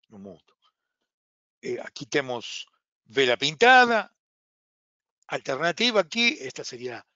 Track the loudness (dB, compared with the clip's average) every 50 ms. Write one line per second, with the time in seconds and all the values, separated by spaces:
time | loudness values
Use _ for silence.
0 | _ _ -20 -20 -18 -18 -20 -20 _ _ _ _ _ _ _ _ _ _ _ _
1 | _ _ _ _ _ _ _ _ _ _ _ _ -10 -10 -10 -10 -10 -14 -16 -16
2 | -12 -6 -4 -4 -4 -4 -8 -8 -8 -12 -14 -14 -16 -18 _ _ _ _ _ _
3 | _ -6 -2 0 2 2 2 0 -2 -4 0 4 6 8 8 8 8 6 4 0
4 | -2 -6 _ _ _ _ _ _ _ _ _ _ _ _ _ _ _ _ _ _
5 | _ _ _ _ _ -10 -10 -8 -6 -6 -4 -2 -2 -2 0 0 0 2 2 2
6 | 0 0 -2 0 0 0 0 -2 -8 -12 -12 -12 -12 -12 -12 -12 -12 -12 -12 -12
7 | -16 _ _